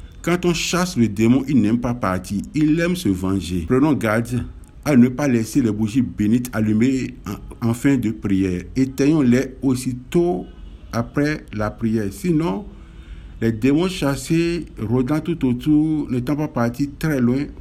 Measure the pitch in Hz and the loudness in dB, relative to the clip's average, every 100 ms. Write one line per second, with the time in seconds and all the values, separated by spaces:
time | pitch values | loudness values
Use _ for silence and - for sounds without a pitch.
0 | - - 170 175 175 165 - 175 180 120 | -18 -8 -2 0 0 0 -2 -2 0 2
1 | 110 98 113 135 - 135 104 117 123 120 | 0 4 4 4 4 2 4 2 -2 -2
2 | 95 92 - 101 - 147 151 165 170 175 | -2 -2 -4 -6 -4 0 2 2 2 0
3 | 104 90 95 98 82 92 78 127 156 117 | 0 0 0 -2 -2 -4 2 4 4 2
4 | 110 110 117 120 82 - - - 147 131 | 2 0 0 -4 -6 -12 -20 -8 2 6
5 | 123 127 147 120 110 147 113 104 107 127 | 6 4 2 2 2 2 2 0 0 0
6 | 95 - 104 123 120 110 107 107 127 131 | 0 0 2 2 0 -2 2 4 4 2
7 | 123 - - 104 - - 117 117 139 135 | -4 -8 -10 -10 -10 -4 -2 2 2 2
8 | 110 110 104 95 95 87 87 127 131 - | 0 -2 0 2 2 -2 -4 -2 -2 2
9 | 139 160 127 123 139 - 135 123 135 123 | 2 4 4 4 0 -2 -2 0 -4 -8
10 | - 175 175 180 - - - - - 113 | -2 0 0 -2 -8 -16 -18 -18 -8 -6
11 | 123 147 147 151 - 104 107 110 113 110 | -4 -2 -2 -2 -8 -6 -6 -4 -2 -2
12 | 101 - 180 156 170 202 202 - - - | -4 -4 0 0 0 -4 -10 -18 -20 -20
13 | - - - - 113 110 131 147 185 180 | -18 -16 -16 -2 -2 2 2 4 2 0
14 | 143 131 123 165 170 170 - - 107 127 | -2 -2 0 0 0 -2 -8 -8 0 0
15 | 131 156 165 165 131 123 151 151 156 151 | 2 0 -2 -2 0 0 2 4 4 0
16 | - 123 123 147 - 120 117 120 143 - | -2 -4 -2 -2 -2 0 -2 0 -6 -2
17 | 160 139 120 135 147 - | -2 2 2 0 -2 -10